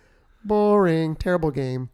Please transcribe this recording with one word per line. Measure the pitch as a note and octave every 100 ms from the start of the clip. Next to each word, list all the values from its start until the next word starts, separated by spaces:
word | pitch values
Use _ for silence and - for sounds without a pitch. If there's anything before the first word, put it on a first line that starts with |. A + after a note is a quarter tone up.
| _ _ _ _
Boring, | G#3 G#3+ G#3 G#3 F#3 D#3+ D#3+ D#3
terrible | F#3 F3+ D#3
game. | C#3 C3 B2+ B2+